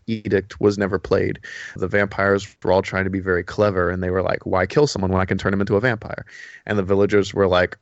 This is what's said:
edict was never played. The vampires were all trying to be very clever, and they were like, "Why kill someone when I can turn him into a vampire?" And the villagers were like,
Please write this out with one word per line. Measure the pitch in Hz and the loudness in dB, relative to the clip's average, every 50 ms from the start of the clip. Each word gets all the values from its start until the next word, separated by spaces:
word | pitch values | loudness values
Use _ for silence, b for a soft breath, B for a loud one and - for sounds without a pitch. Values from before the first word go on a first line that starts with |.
| _ - | _ -8
edict | 113 110 104 110 101 98 95 101 - - | -8 -6 -2 0 0 0 0 -2 -6 0
was | 101 104 101 101 | 2 2 2 2
never | 101 95 98 90 | 0 -2 -2 -4
played. | - - - 98 98 98 101 - B B B B B B B - | -2 0 0 0 0 -2 -4 -8 B B B B B B B -6
The | 95 90 | -6 -2
vampires | 101 101 101 101 - - 98 98 98 101 101 - - _ - | 0 0 0 0 0 0 2 2 2 2 0 -6 -14 _ 0
were | 92 | 2
all | 92 95 | 2 2
trying | 95 - - 95 95 | 2 0 -2 -2 -2
to | 95 | -2
be | 95 98 | -2 -4
very | 92 95 90 87 85 | -2 0 0 -2 -2
clever, | - - - 104 104 95 90 87 87 | -4 0 0 2 2 2 2 0 0
and | 92 92 90 | 0 -2 -2
they | 90 | -2
were | 90 92 90 | -2 0 0
like, | - - - - | -2 -4 -4 -4
"Why | - 95 92 92 | -2 0 0 0
kill | 92 - 151 147 143 | 2 2 2 2 2
someone | - 95 95 92 | 0 -2 -2 0
when | 95 95 | 2 2
I | 95 | 2
can | - 98 95 | 0 0 -2
turn | - 104 101 | 0 -2 0
him | 98 | 0
into | 101 101 104 98 | 0 2 2 2
a | |
vampire?" | 113 127 113 110 - - - - - B B B B B B B B | 2 0 -2 -2 -6 -10 -12 -12 -12 B B B B B B B B
And | - 104 101 | -4 -2 -2
the | 95 | 0
villagers | 92 98 98 101 98 104 101 95 98 - | 2 2 2 4 4 4 2 2 2 0
were | 101 98 92 | 0 2 4
like, | 90 90 90 90 - - | 4 4 2 2 -2 -4